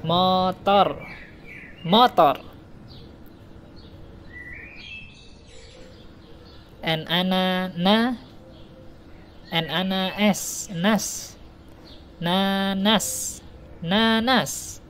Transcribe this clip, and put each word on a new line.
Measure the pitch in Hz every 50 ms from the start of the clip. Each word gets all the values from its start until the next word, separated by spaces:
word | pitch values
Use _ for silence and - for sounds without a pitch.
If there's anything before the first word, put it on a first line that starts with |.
| -
Motor, | 160 170 175 185 185 185 185 185 185 180 - - 196 202 202 185 151 143 - - - - - - - - - - - - - - - - - -
motor. | 160 180 220 247 240 - - 170 147 - - - - - - - - - - - - - - - - - - - - - - - - - - - - - - - - - - - - - - - 932 932 988 960 932 906 855 831 831 831 - 1077 1077 855 855 - - 831 - 1077 1077 - - - - 988 1017 1017 1047 - - - - - - - - - - - - - - - - - - - - - - -
N | 131 160 160 156 -
A | 160 175 185
na, | 185 185 185 185 185 185 185 185 185 170
na. | 165 175 190 208 220 226 247 254 220 - - - - - - - - - - - - - - - - - - - - - - - - - -
N | - 165 165 151
A | 143 165 190
N | 190
A | 190 190 190 185 160
S, | - 208 214 190 - - - - - - -
nas. | 208 165 170 202 226 190 - - - - - - - - - - - - - - - - - - - - - - - - 170
Nanas, | 170 175 190 196 196 196 196 196 196 196 196 190 208 220 196 - - - - - - - - - - - - - - - - -
nanas. | 165 185 214 226 226 226 226 226 247 262 233 151 139 - - - - - - - -